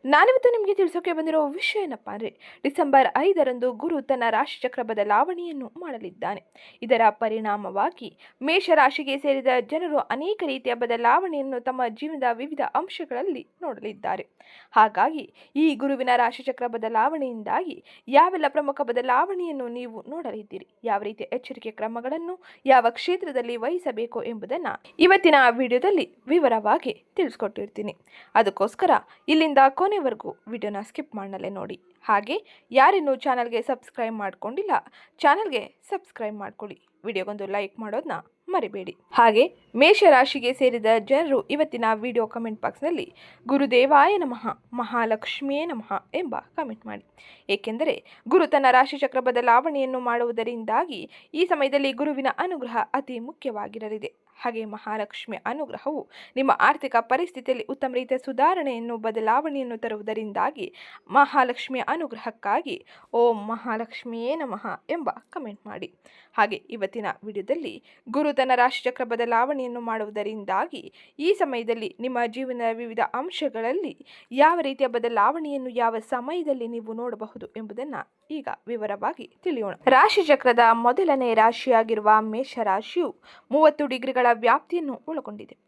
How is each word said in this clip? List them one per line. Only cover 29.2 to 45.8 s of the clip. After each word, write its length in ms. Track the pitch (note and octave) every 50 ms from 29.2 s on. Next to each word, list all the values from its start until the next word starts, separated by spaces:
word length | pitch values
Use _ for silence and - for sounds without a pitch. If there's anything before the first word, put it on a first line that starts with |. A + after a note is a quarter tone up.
| _ -
ಇಲ್ಲಿಂದ 320 | D4+ D#4 D#4+ D#4 C#4+ C4+ C4+ C4+ C#4 - F4+ G4+
ಕೊನೆವರೆಗೂ 440 | G#4+ G4+ D4 C4 A#3+ - - - - _ _ G#3+
ವಿಡಿಯೋನ 280 | A3+ A#3 G3+ G#3 G#3 G3 G#3+ -
ಸ್ಕಿಪ್ 260 | _ - C#4+ _ - G#3+
ಮಾಡಲೇ 300 | G3 G3 G3 F#3+ G3 F#3+ G3+ F#3+
ನೋಡಿ. 160 | F#3+ G#3 F#3+ - _ _ _ _ _
ಹಾಗೆ 300 | - A3 G3+ G#3+ G#3 D4+ A4 - _ - _ _ _
ಯಾರಿನ್ನೂ 420 | A#3 C4 C4 D#4 G#4 G4 D#4 C#4+ C4 B3 -
ಚಾನಲ್ಗೆ 340 | C#4+ B3+ B3 A#3+ A#3+ A3+ A3+ A#3 -
ಸಬ್ಸ್ಕ್ರೈಬ್ 460 | C4 - _ - _ - A#3 A3+ A3+ A3 G3+
ಮಾಡ್ಕೊಂಡಿಲ್ಲ, 480 | G3 F#3 _ - G#3 B3+ D4 G#4 G4+ D4 - - - _ - - _ _ _
ಚಾನಲ್ಗೆ 400 | - D4 C#4+ F#4+ A4 G4 C#4 A#3 G3+ - _ _ _ -
ಸಬ್ಸ್ಕ್ರೈಬ್ 460 | G4+ F#4 G4 _ _ - A3+ G#3+ G#3+ G#3
ಮಾಡ್ಕೊಳ್ಳಿ. 360 | G3+ G3+ G#3 _ G#3+ G#3 G3 _ _ _ _ _ _
ವಿಡಿಯೋಗೊಂದು 400 | G#3 A3+ F#3+ F#3 G3 G#3 G#3 G3 F#3+ G3
ಲೈಕ್ 200 | G3+ G3+ G3 _ - A3
ಮಾಡೋದನ್ನ 340 | G#3+ G3+ B3 - E4 G3+ D#3+ - _ _ _ _ - F4+
ಮರಿಬೇಡಿ. 400 | D#4 A#3 A3+ G#3 G3 F#3 F#3+ - _ _ _ - -
ಹಾಗೆ 260 | A#3 A#3 G#3+ G#3+ C4+ F#4 - _ _ _ _ A3+
ಮೇಷರಾಶಿಗೆ 680 | C#4 E4 G#4 G#4+ G#4 F4 C#4+ B3+ B3+ C4 - C#4 A#3 A#3+ C4 -
ಸೇರಿದ 300 | C#4 B3+ A3+ A#3+ G#3 A3 A3+ A3+ G#3 G#3
ಜನರು 280 | C4+ C#4+ E4+ D#4 C4+ B3 - _ C4
ಇವತ್ತಿನ 300 | D4 D#4 D4+ - A#3 A3+ A3 A3 G#3+ G#3+
ವಿಡಿಯೋ 220 | B3+ A#3 A#3+ A3+ G#3+ -
ಕಾಮೆಂಟ್ 280 | A#3+ A3+ A3+ G#3+ G#3+ -
ಬಾಕ್ಸ್‌ನಲ್ಲಿ 420 | - - - - D#4 F4 C4 - - _ _ - - - _ _
"ಗುರುದೇವಾಯ 640 | - E3+ F#3 C#4 B3 A#3+ B3 B3+ C#4 D4+ C#4+ C#4+ F4 G#4 G4
ನಮಃ, 260 | - C4 A#3+ A3 - A3+ - _ _ _ - B3
ಮಹಾಲಕ್ಷ್ಮಿಯೇ 840 | A#3+ G#3+ A#3 A#3+ A#3 A3 A3 G#3+ - - - - C#4+ C#4 C#4 C#4+ D#4+ E4+
ನಮಃ" 180 | D4+ A3+